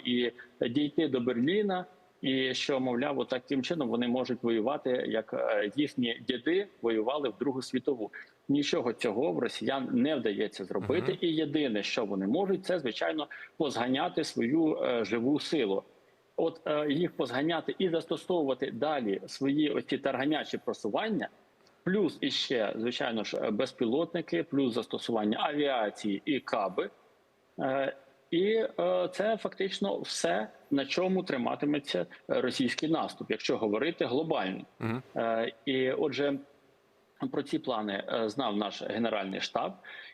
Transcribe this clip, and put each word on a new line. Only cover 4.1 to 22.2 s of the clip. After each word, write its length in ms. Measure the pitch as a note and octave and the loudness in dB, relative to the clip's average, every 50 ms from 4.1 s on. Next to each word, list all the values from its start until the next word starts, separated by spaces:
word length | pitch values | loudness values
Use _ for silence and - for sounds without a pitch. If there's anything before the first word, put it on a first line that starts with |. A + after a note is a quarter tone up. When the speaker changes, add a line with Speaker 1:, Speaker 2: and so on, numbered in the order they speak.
| A#2+ C3 B2 B2 B2 - | 0 0 0 -2 -2 -2
Speaker 1:
воювати, 480 | - A#2 A2+ A2 G#2 B2+ D3 D3 - C3+ B2 B2 - B2 | 0 2 2 2 2 2 0 0 0 0 0 0 0 0
як, 260 | A2 A2 A2 - B2 | -2 -2 -2 -2 -4
е, 360 | B2+ A#2+ A#2+ A2 G#2 G#2 G#2+ - | -2 0 2 2 2 0 0 0
їхні 460 | C#3 D3 C#3 - - A#2+ A#2 A#2 - A#2+ - | 0 0 0 0 0 0 0 -2 -4 -4 -4
діди 380 | B2 A#2+ - D#3 E3+ F#3+ G3+ G3 - - | -4 -2 0 0 2 2 0 -2 -8 -4
воювали 460 | - A#2 A2+ A2 G#2+ A#2+ C#3 D3+ C#3+ B2 | 0 2 2 2 2 0 0 0 -2 -2
в 60 | G2+ - | -2 -2
Другу 220 | B2 C#3+ B2+ C3 | -2 -2 -2 -2
світову. 480 | B2 - - B2+ - - C#3 A#2 G#2 G2 - - - - _ _ _ - | -4 -2 -4 -2 0 0 -2 -2 -4 -8 -8 -14 -18 -18 _ _ _ 0
Нічого 440 | C#3 D3 C#3+ - - E3 B2 A#2+ | 2 2 2 2 2 2 2 0
цього 400 | A2 - - A#2 G2 A2+ C#3+ F3 | -2 0 0 0 0 2 0 0
в 60 | E3+ C#3+ | 0 0
росіян 500 | B2 - - - A2 B2+ C3+ C#3 B2+ - | -2 -2 -4 -2 -2 0 0 0 -2 0
не 240 | C3 A#2+ B2 D3+ D#3+ | 2 4 4 4 2
вдається 480 | C3+ A2 A2 G2+ F#2+ G#2+ G2+ - - F#2+ | 2 0 0 0 0 -2 -2 -2 -8 -8
зробити. 480 | - - G2+ F#2+ G#2 C3+ F3+ D3 C3+ | -4 -4 -2 0 0 0 0 0 0
Speaker 2:
Мгм. 60 | F#3+ - | -2 0
Speaker 1:
І 80 | - E3+ D#3+ | 0 0 2
єдине, 480 | D#3 D#3 C#3+ C#3 D#3 D3 B2+ G#2+ G#2 | 0 0 0 0 0 2 2 0 0
що 220 | G2 - - C3+ A2+ | -2 -2 -2 -2 0
вони 220 | G2+ G2+ F#2+ F#2+ | 0 0 0 0
можуть, 380 | G2 B2+ F3 G3+ F#3+ F#3+ F3+ - | 2 2 2 2 2 0 -2 0
це, 140 | - F3+ F3 | -2 -2 0
звичайно, 500 | C#3+ A#2+ G#2+ - - E3 D#3+ D#3 C#3+ - - - - - - | 0 -2 -2 -2 -2 -2 -2 -2 -4 -6 -10 -16 -16 -18 -4
позганяти 680 | - D#3+ C#3 - A2+ A#2+ B2+ C3 C#3 E3+ F3+ - E3+ D3+ | -2 -2 0 0 0 0 2 2 2 0 0 0 -2 -2
свою, 580 | - - B2+ A#2 A#2 D3 E3 D#3+ D#3 - - | -2 0 0 2 2 4 4 4 4 2 2
е, 220 | - C3 B2 A#2 A2 | 2 2 2 2 0
живу 360 | G2 A2+ A#2 A#2 C3+ D3+ C3+ | 0 0 0 2 2 2 2
силу. 420 | - - F3 D3+ A#2 G2 F#2+ G2 - - - - _ _ _ _ _ _ _ | 0 0 0 2 2 2 0 -2 -2 -6 -18 -20 _ _ _ _ _ _ _
От, 240 | - E3 E3 E3 - - | 0 0 0 -2 -4 -4
е, 260 | - D3+ D3 D3+ D3 | -2 0 0 2 2
їх 240 | C#3 D#3 F3 D#3+ - | 2 2 2 0 0
позганяти 580 | - D3+ B2 A#2+ C3 D3 E3 E3+ D#3 - - - - | -2 -2 0 0 0 0 2 0 0 -2 -4 -2 0
і 100 | F#3+ F#3 | 0 0
застосовувати 840 | D#3+ D#3+ D#3 - E3+ C#3 - - F#3 E3+ D3 C3+ C3 - C#3 - | 2 0 -2 -2 -6 -6 -2 0 0 2 2 2 0 0 -2 -4
далі 500 | A2+ A#2 C#3+ D3+ D#3 C#3 A#2 G#2 F#2+ F#2+ - | -2 -2 0 0 0 0 0 0 0 -2 -4
свої 440 | - - - C3+ C#3 C#3 D3+ D3+ C#3+ | -8 -6 -2 0 2 4 4 2 2
оці 280 | - A#2+ A#2 - C#3+ C3 | 2 0 0 0 -4 0
тарганячі 600 | - C3+ B2+ B2 C3+ D3+ D#3 C#3 A2+ - - A2 | 0 0 0 0 0 0 0 0 -2 -4 -6 -4
просування, 720 | - B2 G#2+ - - G#2+ G#2 D3+ G#3 A3+ G#3+ D3+ G#2 - - - - _ _ _ - - _ _ _ | -4 -4 -6 -4 -4 -2 0 0 0 0 -2 -2 -4 -6 -8 -16 -20 _ _ _ -20 -20 _ _ _
плюс 340 | F3 F#3 G#3+ G3 C#3+ - - | 0 2 2 2 2 0 -2